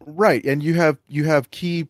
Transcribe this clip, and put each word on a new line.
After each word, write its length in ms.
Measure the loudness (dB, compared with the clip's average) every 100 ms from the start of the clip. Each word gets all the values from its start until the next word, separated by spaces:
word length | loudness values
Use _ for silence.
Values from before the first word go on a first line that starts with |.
Right, 400 | -14 0 2 2
and 160 | 0 -2
you 140 | 0
have, 240 | 2 2 0 _
you 160 | -4 2
have 260 | 0 0
key, 340 | -6 -4 -4